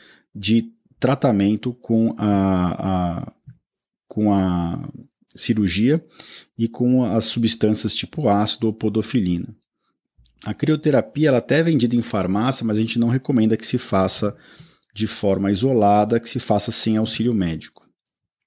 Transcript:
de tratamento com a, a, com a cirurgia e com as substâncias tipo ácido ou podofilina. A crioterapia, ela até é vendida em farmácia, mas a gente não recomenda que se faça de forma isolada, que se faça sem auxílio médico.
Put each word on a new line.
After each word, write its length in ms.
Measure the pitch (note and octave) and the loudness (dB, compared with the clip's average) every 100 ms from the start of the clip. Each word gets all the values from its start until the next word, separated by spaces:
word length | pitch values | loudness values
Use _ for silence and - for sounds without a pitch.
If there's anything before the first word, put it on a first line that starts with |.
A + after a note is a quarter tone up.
| - _ _ | -20 _ _
de 380 | G#2 G2+ A2+ A2+ - _ - | -6 2 2 0 -8 _ -4
tratamento 760 | B2 C#3 C3+ G#2 G2+ G#2+ B2+ | 0 2 2 2 2 0 -2
com 400 | A#2+ - A2+ A2+ - | -8 -2 2 2 0
a, 1040 | G#2 G2+ G2 F#2 F2+ - F#2+ F#2 F2 E2+ | 0 2 2 2 0 -2 -2 -2 -2 -4
a, 140 | - - - - _ _ _ _ - | -10 -14 -20 -20 _ _ _ _ -12
com 240 | - G#2+ | -2 2
a 560 | G2 F#2 F2+ E2+ E2+ E2+ - - _ _ | 2 2 0 -2 -6 -10 -16 -20 _ _
cirurgia 680 | - - A2 G2 F2 A#2 D#3+ - - - - - - | -6 -2 0 0 2 2 0 -4 -20 -20 -20 -16 -6
e 100 | A2+ | -4
com 380 | - B2 B2+ | -2 0 2
as 220 | A#2+ A2 - | 2 0 0
substâncias 680 | - A2+ - G#2+ A2 G#2+ | 0 0 2 0 0 -2
tipo 340 | - - - C3+ | -4 -6 -2 0
ácido 400 | G2+ G#2 - A2 | 2 0 -2 -2
ou 40 | |
podofilina. 800 | G#2+ A2 G#2 G#2 C3 F2+ F2 - - _ _ _ _ _ _ _ _ - | -2 -2 -2 -2 0 0 -2 -4 -14 _ _ _ _ _ _ _ _ -12
A 80 | |
crioterapia, 760 | - C#3 D3+ D#3 C3 - - D#3 | -4 0 0 2 2 2 0 2
ela 100 | B2 | 2
até 200 | - C#3+ | 2 0
é 40 | |
vendida 320 | E3 D#3 A#2 | 2 2 2
em 60 | A#2+ | 0
farmácia, 640 | A2 G#2 F2+ G2 B2 B2+ | -2 -2 -2 0 -2 -2
mas 140 | A#2 G#2+ | -2 -2
a 20 | |
gente 180 | A2+ A#2 | 0 0
não 100 | A#2 | 0
recomenda 500 | B2+ - C3 A2 A2 | 0 0 2 2 2
que 80 | - | -2
se 100 | B2 | -4
faça 580 | - G2 F#2+ - G#2 - - - - _ _ | -2 0 0 0 -4 -6 -16 -20 -20 _ _
de 120 | G2+ G#2+ | -8 -6
forma 460 | - G2+ F#2+ G2 | -2 -2 0 0
isolada, 640 | G2 B2+ B2+ G2+ G#2 G#2 A#2 | 0 2 2 4 4 4 0
que 120 | - | -2
se 80 | B2+ | -6
faça 340 | - G#2 - | 0 0 0
sem 240 | - - A2 | 0 0 0
auxílio 380 | A2 - A#2 | 0 -2 -2
médico. 500 | A2+ F2+ D#2+ - _ _ _ _ _ _ _ | 0 -2 -4 -10 _ _ _ _ _ _ _